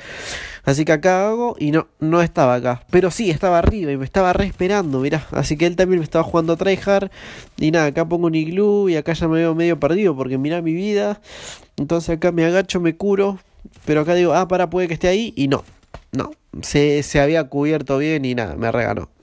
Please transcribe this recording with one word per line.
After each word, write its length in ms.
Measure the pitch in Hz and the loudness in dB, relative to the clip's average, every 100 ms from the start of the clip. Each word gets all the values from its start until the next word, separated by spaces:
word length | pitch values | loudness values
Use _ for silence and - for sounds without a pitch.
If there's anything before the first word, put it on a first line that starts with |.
| - - - - - - | -16 -14 -12 -12 -12 -6
Así 220 | - 139 | -2 0
que 80 | 156 | 2
acá 360 | 156 185 185 202 | 2 2 2 0
hago 280 | 226 240 - | -2 -4 -4
y 140 | 147 | 0
no, 160 | 156 - _ | 0 -2 _
no 240 | 156 170 | 0 2
estaba 320 | 165 - 131 | 2 2 2
acá. 300 | 123 123 123 - | 2 0 -4 0
Pero 200 | 180 180 | 2 2
sí, 180 | - 214 | 0 -2
estaba 300 | 151 185 170 | 0 2 4
arriba 320 | 170 214 156 | 2 0 -2
y 60 | 139 | -4
me 80 | |
estaba 280 | 135 196 185 | -2 2 2
re 140 | 180 196 | 2 -2
esperando, 540 | - 180 208 170 135 | -2 0 0 0 0
mirá. 260 | 139 151 - | 0 -2 -4
Así 240 | - 139 151 | -4 -2 0
que 100 | 175 | 0
él 80 | |
también 240 | 175 185 180 | 2 2 2
me 60 | |
estaba 180 | 156 165 | 0 0
jugando 340 | 165 170 165 165 | 2 0 0 0
tryhard. 540 | 196 185 196 196 196 - - - - - | 0 0 2 0 0 -10 -18 -20 -18 -4
Y 160 | 156 | 0
nada, 140 | 165 151 | 2 2
acá 220 | 143 165 | 0 -2
pongo 200 | 175 170 | 0 0
un 80 | 160 | 0
iglú 520 | 156 185 208 208 196 | -2 0 2 2 2
y 60 | |
acá 200 | 160 160 | 0 -2
ya 120 | 160 165 | -2 0
me 120 | 160 | 2
veo 180 | 165 160 | 2 2
medio 240 | 170 156 | 0 2
perdido 340 | 139 180 202 | 0 2 2
porque 240 | 135 127 131 | 0 -2 -2
mirá 240 | 143 170 | -2 -2
mi 100 | 165 | -2
vida. 480 | 165 202 202 208 208 - - - - - - | -2 -2 0 -2 -4 -10 -18 -16 -18 -16 -8
Entonces 340 | 143 170 165 | -2 -2 -2
acá 200 | 165 175 | 0 0
me 140 | 170 | 2
agacho, 340 | 165 180 190 185 | 2 2 0 -2
me 180 | 165 165 | -2 0
curo. 440 | 202 196 196 196 - _ - - | 0 2 0 -2 -12 _ -20 -14
Pero 180 | - 151 | -2 0
acá 120 | 151 | 2
digo, 180 | 175 175 | 2 4
ah, 140 | 151 180 | 2 2
pará, 240 | 180 175 | 0 0
puede 160 | 175 180 | 0 -2
que 80 | |
esté 140 | 160 180 | 0 0
ahí. 240 | 190 226 | 0 -2
Y 140 | - 139 | -2 0
no, 160 | 139 - - _ - - | 0 -4 -20 _ -20 -10
no. 180 | 131 294 302 _ - | -8 -8 -10 _ -14
Se, 400 | - 147 147 147 | -2 2 2 2
se 160 | 139 147 | 0 2
había 300 | 143 160 139 | 2 2 -2
cubierto 500 | 143 147 156 135 139 | -2 0 -2 -2 -2
bien 260 | 151 156 | 0 -2
y 120 | 131 120 | -2 -2
nada, 180 | 104 | -4
me 160 | 73 113 | -2 -2
reganó. 380 | 120 110 107 139 _ | 0 0 -4 -8 _